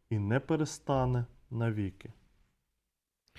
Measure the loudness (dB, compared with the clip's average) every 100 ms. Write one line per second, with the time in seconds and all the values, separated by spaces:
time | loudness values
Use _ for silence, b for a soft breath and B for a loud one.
0 | _ 0 2 0 2 0 0 -4 0 2
1 | 2 0 -2 -10 _ -2 0 0 -4 -6
2 | -18 -20 _ _ _ _ _ _ _ _
3 | _ _ _